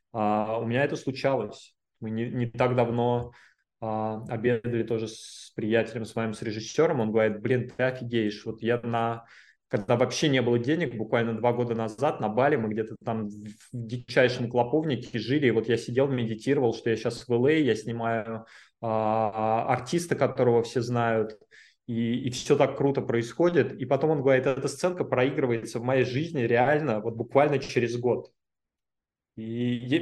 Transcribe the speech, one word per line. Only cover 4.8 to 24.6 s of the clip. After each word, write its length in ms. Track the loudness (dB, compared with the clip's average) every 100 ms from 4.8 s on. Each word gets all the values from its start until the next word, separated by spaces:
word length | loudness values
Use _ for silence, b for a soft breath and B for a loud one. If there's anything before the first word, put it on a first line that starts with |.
тоже 240 | -2 -2 -4
с 440 | -10 -18 -20 -14 -6
приятелем, 480 | 0 2 2 -4 -6
с 100 | -4
моим, 180 | -4
с 80 | -4
режиссером. 580 | -6 -8 -4 2 2 2
Он 120 | 0
говорит: 280 | 2 2 0
«Блин, 280 | 0 0 0 -2
ты 60 |
офигеешь. 600 | -2 -2 -2 0 0 -2 -8
Вот 160 | -4
я 180 | -2 -2
на, 420 | 0 -2 -2 -4 b b b b _
когда 280 | -4 2 2
вообще 320 | 2 2 2
не 120 | 4
было 160 | 4 2
денег, 380 | 2 0 -2 -4
буквально 400 | -2 0 0 0
два 140 | 0
года 200 | 2 0 -2
назад 440 | -4 -2 -2 0
на 80 | -2
Бали 260 | 2 2 2
мы 140 | 0
где-то 260 | -2 -4 -6
там 240 | -6 -4 -6
в, 40 |
в 220 | -8 -14 -18 -14
дичайшем 760 | -12 -8 -8 0 4 4 2 -2
клоповнике 680 | 0 2 0 0 -4 -4 -6
жили, 280 | -2 2 2
и 40 |
вот 160 | 2 2
я 80 | -2
сидел, 300 | 0 0 0
медитировал, 640 | 0 -4 -4 0 2 2
что 160 | 0 -2
я 60 | -2
щас 320 | -2 -6 -2
в 40 |
Л 140 | 2 4
А, 60 |
я 220 | 4 2 0
снимаю, 680 | -4 -4 -2 -2 -4 -10 b b b _
а, 800 | -2 0 0 2 0 0 0 2 2
артиста, 440 | 0 0 -4 -2 0
которого 460 | 0 2 4 4
все 180 | 2 -2
знают, 560 | 0 0 2 2 0 -6 _ b b _ -8
и, 280 | -4 -2 -2 -4
и 40 |
все 260 | -4 2 4
так 200 | 4 2
круто 240 | 0 0
происходит». 720 | 0 0 -2 0 2 4 0
И 120 | -2 -2
потом 240 | 2 2
он 100 | 2
говорит: 240 | 4 4 2
«Эта 220 | 0